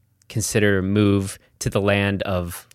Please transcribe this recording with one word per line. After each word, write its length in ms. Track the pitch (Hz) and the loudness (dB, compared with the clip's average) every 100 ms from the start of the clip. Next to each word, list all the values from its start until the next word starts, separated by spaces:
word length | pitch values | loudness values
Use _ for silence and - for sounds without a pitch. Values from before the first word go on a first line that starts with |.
| _ _ _ | _ _ _
consider 480 | 113 101 113 104 98 | -6 -2 2 2 2
a 60 | |
move 560 | 95 104 104 101 98 - _ _ | 2 2 4 2 0 -8 _ _
to 100 | - | -4
the 120 | 104 | -2
land 400 | 101 101 101 98 | 0 2 0 -2
of 480 | - 90 87 - - | -4 -4 -4 -10 -12